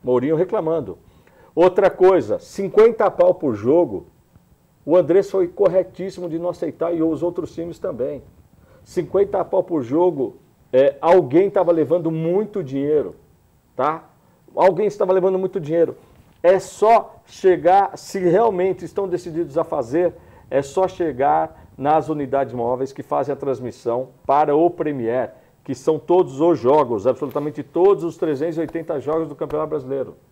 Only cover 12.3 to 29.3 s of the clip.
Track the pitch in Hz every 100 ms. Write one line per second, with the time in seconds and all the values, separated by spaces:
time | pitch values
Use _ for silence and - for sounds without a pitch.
12.3 | 185 214 208 143 135 143 151 98 - _
13.3 | _ _ _ _ - 147 160 - _ _
14.3 | _ _ - 175 160 208 202 190 190 180
15.3 | 185 190 185 147 170 147 - _ _ _
16.3 | _ - 185 185 - 214 226 - - _
17.3 | - 190 170 156 196 196 - - 196 180
18.3 | 180 233 185 185 180 165 - 196 175 175
19.3 | 160 160 147 160 156 117 151 180 - -
20.3 | - _ 139 143 - 185 185 165 123 139
21.3 | 156 160 - - - 135 156 147 151 135
22.3 | 135 131 123 117 127 135 - - 147 131
23.3 | - 143 120 120 - 117 120 131 _ -
24.3 | 139 151 147 170 170 151 143 113 127 110
25.3 | - _ _ - 131 - 156 - 180 156
26.3 | 135 165 151 117 151 131 113 107 123 143
27.3 | 143 147 147 135 170 190 190 165 156 165
28.3 | 139 165 160 156 165 160 151 135 160 156